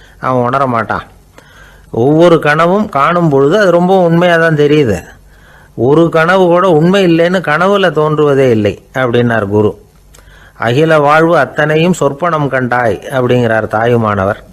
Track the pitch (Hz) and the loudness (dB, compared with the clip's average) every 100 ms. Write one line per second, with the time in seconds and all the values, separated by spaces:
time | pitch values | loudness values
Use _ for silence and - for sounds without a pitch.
0 | - - 131 127 120 135 135 117 104 95 | -20 -10 -4 -2 -2 -2 -2 -4 -4 -8
1 | - - _ - - - - - - 113 | -10 -20 _ -20 -20 -20 -20 -20 -10 -2
2 | 135 156 175 160 147 151 170 202 202 139 | 0 4 4 2 0 0 0 0 -2 -2
3 | 151 175 165 139 139 214 190 175 180 190 | 0 0 0 2 2 2 2 2 2 2
4 | 170 170 180 165 165 151 147 151 123 87 | 2 2 2 2 0 2 2 2 0 -2
5 | - - - - - - - - 123 151 | -8 -20 -20 -20 -20 -20 -16 -4 0 2
6 | 165 160 165 190 180 175 190 151 170 202 | 2 0 0 2 2 2 2 2 2 2
7 | 180 165 175 190 151 151 185 202 180 151 | 2 2 0 -2 -2 0 0 0 0 0
8 | 156 151 147 135 131 107 101 - - 131 | -2 0 0 2 2 0 -2 -4 -10 -6
9 | 127 120 120 113 101 104 104 - - _ | -2 0 0 -2 0 0 -2 -4 -18 _
10 | _ - - - - - 113 131 160 156 | _ -20 -20 -20 -20 -8 -4 0 2 2
11 | 143 156 165 165 135 - 151 156 175 170 | 2 2 2 0 -2 -2 -2 0 0 0
12 | 143 143 175 156 139 131 123 123 117 90 | -2 -2 -4 -2 -2 -4 -2 -2 -2 -4
13 | 107 135 123 123 117 110 104 107 120 120 | -6 -4 0 0 0 -2 -2 -2 0 0
14 | 107 101 95 - - | 0 -2 -4 -6 -12